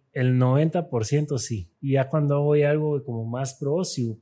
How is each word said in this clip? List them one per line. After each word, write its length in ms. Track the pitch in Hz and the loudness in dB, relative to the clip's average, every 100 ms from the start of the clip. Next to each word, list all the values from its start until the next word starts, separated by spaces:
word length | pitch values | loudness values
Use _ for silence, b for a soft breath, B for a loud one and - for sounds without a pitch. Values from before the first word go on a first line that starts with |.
| _ | _
el 240 | 139 127 127 | -2 0 2
noventa 540 | 127 135 160 175 165 | 4 4 2 0 -2
por 160 | 120 110 | -4 0
ciento 320 | 147 147 135 | 0 0 -2
sí. 320 | - 110 87 _ | -4 -6 -8 _
Y 120 | 139 | 0
ya 160 | 135 131 | 0 2
cuando 240 | 156 143 143 | 0 2 2
hago 160 | 143 | 2
algo 480 | 147 147 151 151 147 | 4 4 2 0 -2
como 200 | 123 117 | -4 -6
más 300 | 113 120 135 | -6 -6 -6
pro, 300 | - 139 160 | -6 -2 -2
sí 340 | 180 - 117 110 | -2 -2 -4 -6